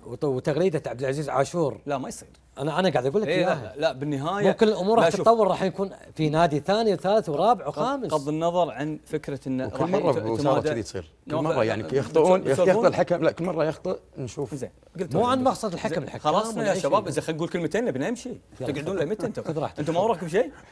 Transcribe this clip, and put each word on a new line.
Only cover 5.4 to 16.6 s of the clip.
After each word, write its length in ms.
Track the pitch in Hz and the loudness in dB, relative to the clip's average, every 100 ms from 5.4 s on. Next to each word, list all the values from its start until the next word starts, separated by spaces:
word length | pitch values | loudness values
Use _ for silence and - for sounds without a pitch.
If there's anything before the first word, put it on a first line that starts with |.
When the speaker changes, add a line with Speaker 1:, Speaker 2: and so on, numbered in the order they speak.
| 190 | 4
Speaker 1:
راح 140 | 175 | 2
يكون 280 | 185 190 196 - - | 0 -2 -6 -8 -14
في 160 | - 156 | -4 0
نادي 300 | 156 170 147 | 4 4 2
ثاني 320 | 160 214 220 | 0 2 2
وثالث 360 | 185 185 220 170 | 2 2 2 2
ورابع 360 | 143 202 208 | 0 2 2
Speaker 2:
قد-، 40 | 139 | -2
Speaker 1:
وخامس. 460 | 143 233 277 208 | -4 -2 -2 -2
Speaker 2:
قد 140 | 156 143 | -2 -2
النظر 420 | 156 170 175 156 | -2 0 2 0
عن 280 | 113 151 151 | -2 -6 -6
فكرة 360 | - 151 151 139 135 | -8 -8 -6 -8 -4
إن 160 | 131 | -4
Speaker 3:
وكل 180 | 131 131 | -4 -4
Speaker 2:
راح 100 | 170 | 0
Speaker 3:
مرة 220 | 196 170 | 2 2
Speaker 2:
يت-، 40 | 120 | 0
Speaker 3:
أبو 180 | 110 | 0
أسامة 160 | 113 143 | 0 2
Speaker 2:
يتمادى. 180 | 139 151 | 2 0
Speaker 3:
كذي 140 | 127 | -2
تصير. 280 | 98 98 82 _ - | -6 -10 -12 _ -6
كل 60 | |
Speaker 2:
نواف، 120 | 151 | -2
Speaker 3:
مرة 200 | 156 131 | 0 0
يعني 180 | 110 107 | 0 0
Speaker 2:
بت-، 100 | - | -2
Speaker 3:
يخطئون، 480 | 131 120 160 165 185 | -2 2 4 6 6
Speaker 2:
بتسولفون؟ 340 | 156 135 180 | 4 4 4
Speaker 3:
يخطئ 140 | 202 233 | 6 4
الحكم، 360 | - 180 170 | 2 0 2
لا، 60 | 156 | 0
كل 140 | - | 0
مرة 200 | 175 160 | -4 -2
يخطئ، 340 | 156 151 185 - - - | -2 -2 -6 -8 -10 -12
نشوف. 360 | 123 - 131 | -10 -8 -8
Speaker 2:
زين، 160 | 135 113 - - 165 | -8 -10 -14 -18 -10
قلت 140 | 185 | -2
Speaker 1:
مو 60 | 156 | 0
Speaker 2:
لك. 60 | 240 | 2
Speaker 1:
عن 180 | 262 | 2
مقصد 280 | 254 180 214 | 2 0 -4
الحكم، 220 | 170 220 | -4 -4
Speaker 2:
زين، 80 | 175 | -4
Speaker 1:
الحكام 300 | 131 - 151 | -6 -2 2
Speaker 2:
خلصنا 300 | 180 220 208 | 2 0 -2